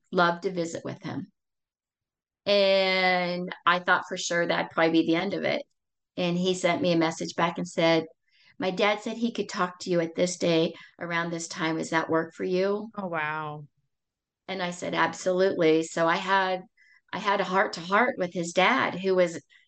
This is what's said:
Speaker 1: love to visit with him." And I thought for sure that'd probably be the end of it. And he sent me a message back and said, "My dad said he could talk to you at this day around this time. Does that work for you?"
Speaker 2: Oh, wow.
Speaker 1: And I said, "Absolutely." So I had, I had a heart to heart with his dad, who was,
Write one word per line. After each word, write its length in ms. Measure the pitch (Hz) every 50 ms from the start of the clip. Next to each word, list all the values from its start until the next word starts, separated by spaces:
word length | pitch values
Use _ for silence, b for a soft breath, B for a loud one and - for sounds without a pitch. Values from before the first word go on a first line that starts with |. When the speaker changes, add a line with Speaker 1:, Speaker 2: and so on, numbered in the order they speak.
| _ _
Speaker 1:
love 300 | - 180 175 175 175 175
to 80 | - 190
visit 340 | 180 175 165 165 - - -
with 180 | - - -
him." 280 | - 170 - - 196 - _ _ _ _ _ _ _ _ _ _ _ _ _ _ _ _ _ _ _ _ _ _ -
And 1080 | 196 202 202 196 196 196 196 190 190 190 190 185 185 185 180 180 175 180 180 180 185 - - -
I 120 | 170 175 180
thought 300 | 180 190 180 175 - -
for 80 | 190
sure 300 | 180 - - 175 175 170
that'd 240 | 170 165 170 170 -
probably 320 | - 175 165 165 165 165
be 40 | 160
the 100 | 165 165
end 180 | 165 190 196 175
of 100 | 160 151
it. 180 | 135 - - - _ _ _ _ _ _ _ _ _ _
And 200 | 175 180 175 175
he 180 | 180 180 185 180
sent 280 | 180 - 175 170 -
me 100 | 185 180
a 40 | 170
message 400 | 165 160 165 165 - 170 170 -
back 220 | - 170 175 175 -
and 100 | 175 180
said, 380 | - 185 165 165 165 160 160 - - _ _ b b b b b b b
"My 120 | 185 190
dad 320 | 185 190 208 208 214 208
said 140 | - 233 226
he 160 | 233 233 226
could 160 | - - 202 -
talk 300 | - 202 180 180 - -
to 100 | - 185
you 100 | 175 170
at 160 | 165 165 165
this 200 | 175 180 180 -
day 380 | - 190 170 165 160 165 185 - B B B B B
around 320 | 175 170 170 165 170 170
this 160 | 165 165 165
time. 300 | - - 185 165 160 160
Does 140 | 160 165 -
that 200 | 170 160 160 -
work 240 | 160 160 165 170 -
for 100 | - 190
you?" 460 | 185 180 180 190 196 202 208 214 226 -
Speaker 2:
Oh, 100 | 202 196
wow. 600 | 175 170 160 151 151 156 156 156 151 147 151 147 - _ _ _ _ _ _ _ _ _ _ _ _ _ _ _ -
Speaker 1:
And 140 | 190 185
I 100 | 180 175
said, 220 | 180 175 180 170 170
"Absolutely." 920 | 165 165 165 - - - 185 185 180 190 196 - 165 165 160 156 160 165
So 240 | - - 170 165 165
I 80 | 170
had, 460 | 196 185 185 196 196 185 185 185 180 - - _ b b b b b b b
I 60 | - 180
had 220 | 214 208 202 202
a 40 | 185
heart 300 | 180 185 190 208 208 -
to 60 | 180
heart 340 | 165 180 196 214 247 254 - 185
with 140 | 180 170
his 200 | 170 180 170 170
dad, 420 | - 185 180 214 254 262 220 - - 180
who 160 | 190 190 185
was, 260 | 185 180 170 165 156 - _ b b b